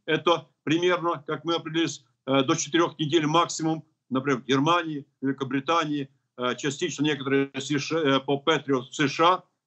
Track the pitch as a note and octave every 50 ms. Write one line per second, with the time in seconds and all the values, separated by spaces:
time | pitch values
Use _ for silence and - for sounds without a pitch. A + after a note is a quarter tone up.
0 | _ E3 D#3 D#3+ D#3+ F3 E3 D3+ - _ _ _ - C#3+ D#3 E3+ F3 F3+ F3+ F3
1 | E3 E3+ E3 C#3+ - - D3+ C#3+ - E3 E3+ D#3+ - D#3+ D#3 E3 E3 D3 - -
2 | _ _ _ _ - C3 C3+ C#3 C3+ C#3+ D#3+ D#3 - D3 E3 E3 E3+ E3 E3 -
3 | D#3+ C#3 D#3+ E3 D3+ D3 D#3+ E3 E3 D#3 - - D#3+ D#3+ D#3+ D#3 - _ _ _
4 | _ - B2 C3 C3 C#3+ C3+ A#2 A2 - C3+ C3+ C#3+ D#3+ F3 F3 E3 D#3+ D3+ C#3
5 | C#3 _ _ _ C3+ C3+ C3+ - C3+ B2 C3+ C#3 C3+ D#3+ E3 E3+ D#3+ D3+ D3 C#3+
6 | C3+ - _ _ _ _ _ - B2 B2 A#2+ - - C#3+ C3+ - F3+ D#3 C3+ -
7 | C#3+ D3+ D3 C3 C3+ C#3 C3+ C#3 C#3 C#3 - C3+ C3 C#3 D3 C#3 C#3+ - D#3 E3
8 | D#3 C#3 C3+ C3+ C3 C#3+ C#3+ C#3 - D#3+ D#3+ C#3 - C3+ C#3 B2 A2+ - - -
9 | D3 C3+ - - E3 F3 F#3 F3 - _ _ _ _